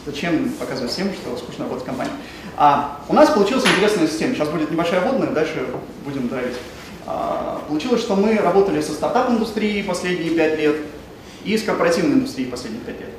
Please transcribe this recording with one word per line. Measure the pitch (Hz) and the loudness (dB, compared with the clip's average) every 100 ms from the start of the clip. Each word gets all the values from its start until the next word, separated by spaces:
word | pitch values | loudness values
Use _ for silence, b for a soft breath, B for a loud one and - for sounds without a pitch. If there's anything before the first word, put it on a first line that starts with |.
Зачем | - - 170 151 123 - | -10 -6 0 0 0 -4
показывать | 127 131 120 | -6 -4 -4
всем, | 170 196 | -2 -4
что | 185 - 120 | -4 -8 -8
скучно | - - | -10 -8
работать | 120 - | -6 -6
в | - | -6
компании? | 123 - - B B B - | -6 -6 -6 B B B 4
А, | 147 - - - - | 6 6 -2 -6 2
у | |
нас | 220 302 | 6 8
получилась | 208 196 262 | 8 4 4
интересная | 190 175 208 196 156 | 2 4 4 4 2
система. | - 143 | 2 -2
Сейчас | 120 151 | 0 -2
будет | 165 151 | 0 -2
небольшая | 165 170 185 | 0 0 2
вводная, | 208 - 151 | 2 0 0
дальше | 151 156 147 127 - - - | 0 0 -2 -4 -6 -10 -12
будем | 143 139 120 | -8 -4 -4
дровить. | - 120 - B B B - - | -4 -4 -6 B B B -14 -8
А, | - - - - - - | -4 -2 -2 -4 -6 -4
получилось, | 151 247 240 | -4 2 0
что | - 196 | 2 2
мы | 220 214 | 4 4
работали | 175 190 160 151 | 4 4 4 2
со | 147 | -2
стартап-индустрией | 147 151 247 254 226 214 220 208 208 | -2 0 2 2 2 0 0 0 0
последние | 185 175 180 170 160 | -2 -2 -2 -2 0
пять | 165 160 156 | 2 2 4
лет | 151 - - - - - B B | 2 0 -4 -12 -16 -18 B B
и | - 214 | -2 0
с | |
корпоративной | 202 175 170 170 156 | 0 2 2 4 4
индустрией | 131 127 - 127 | 4 2 -4 -6
последние | 123 113 110 | -6 -8 -10
пять | - - | -10 -10
лет. | - | -12